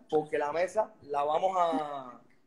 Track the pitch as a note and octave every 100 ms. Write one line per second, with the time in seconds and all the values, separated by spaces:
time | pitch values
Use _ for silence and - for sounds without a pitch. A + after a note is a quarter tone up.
0 | - D#3 D3+ D3 D3 D#3+ F#3 G#3+ G#3+ -
1 | C#3+ C#3+ D3 D#3+ F#3 F#3 E3+ D#3+ D3 C#3+
2 | B2+ A#2+ - _